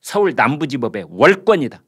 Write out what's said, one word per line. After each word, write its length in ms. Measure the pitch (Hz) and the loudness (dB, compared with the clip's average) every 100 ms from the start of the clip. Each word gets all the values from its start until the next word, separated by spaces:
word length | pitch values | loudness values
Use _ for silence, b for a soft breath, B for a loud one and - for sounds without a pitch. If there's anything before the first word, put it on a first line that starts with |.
서울 320 | - 202 202 123 | -4 0 0 2
남부지법의 680 | 117 147 156 131 117 101 82 | 0 0 -4 -4 -6 -6 -12
월권이다. 720 | 90 143 190 202 196 127 - | 2 2 2 2 0 0 -8